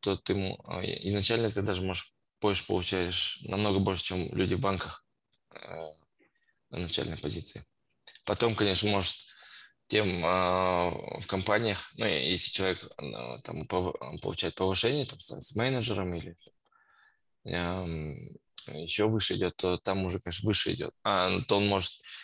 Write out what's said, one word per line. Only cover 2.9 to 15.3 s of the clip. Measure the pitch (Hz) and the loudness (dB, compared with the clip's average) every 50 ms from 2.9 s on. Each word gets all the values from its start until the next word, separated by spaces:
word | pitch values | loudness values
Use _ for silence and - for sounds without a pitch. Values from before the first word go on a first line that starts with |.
| 98 92 87 87 87 - - - - - - | 2 2 0 0 0 0 0 0 -2 -6 -6
намного | - 95 98 107 104 95 98 | -4 -2 0 2 2 4 4
больше, | 95 98 95 90 - | 2 2 0 0 -2
чем | - 95 92 85 - - | -2 -2 -2 -4 -2 0
люди | - 95 90 95 | 0 0 2 2
в | 87 | 0
банках, | 95 98 98 90 - - - - _ _ _ _ _ _ _ _ _ _ - | 0 0 0 -2 -4 -6 -8 -14 _ _ _ _ _ _ _ _ _ _ -20
э, | - - - - 80 82 78 76 76 _ _ _ _ _ _ _ _ _ _ _ _ _ _ | -18 -14 -12 -10 -10 -10 -12 -14 _ _ _ _ _ _ _ _ _ _ _ _ _ _ _
на | - 85 | -8 -6
начальной | 87 82 - - - - 80 - | -4 -2 -2 -2 -2 -2 -4 -4
позиции. | - 73 78 87 - - - - - _ _ _ _ _ _ _ _ - - - _ | -4 -4 -4 -4 -6 -8 -10 -10 -14 _ _ _ _ _ _ _ _ -20 -20 -12 _
Потом, | - 101 - 120 117 110 | -2 2 2 4 2 4
конечно, | 101 107 101 95 92 104 104 | 4 4 4 4 4 4 4
может, | 104 98 90 - - - - - - - - - - - - - _ _ _ _ | 4 4 4 2 0 -2 -8 -16 -20 -20 -20 -20 -20 -20 -20 -20 _ _ _ _
тем, | 107 107 107 95 90 87 82 | 2 2 4 4 2 2 2
а, | 85 90 92 92 90 90 92 92 92 90 87 87 90 - - - - - - | 4 4 4 4 4 4 4 4 4 4 4 2 2 0 -2 -6 -8 -8 -8
в | - - | -4 -2
компаниях, | 98 95 95 110 104 110 117 110 98 92 - - - | -2 -2 2 2 2 4 4 2 0 -2 -6 -10 -6
ну, | - 113 | -2 0
и | 104 85 71 64 76 | 0 2 2 2 2
если | 92 90 - - | 2 2 2 2
человек, | - - 95 95 90 - - - - - | 2 2 2 2 0 0 -6 -14 -12 -10
а, | - 73 - 55 60 60 60 - | -10 -8 -8 -8 -8 -8 -10 -10
там, | - - 82 78 78 - | -10 -8 -8 -8 -6 -2
пов-, | 95 92 90 87 - - - - 78 76 | -2 0 0 0 -4 -6 -10 -10 -10 -6
получает | - 98 90 - - 85 - | -4 -4 -2 -2 -2 -4 -2
повышение, | - 95 95 95 90 - 117 139 147 131 | 0 0 2 2 4 2 2 2 0 -2
там, | 131 - - | -4 -6 -10
становится | - - | -10 -10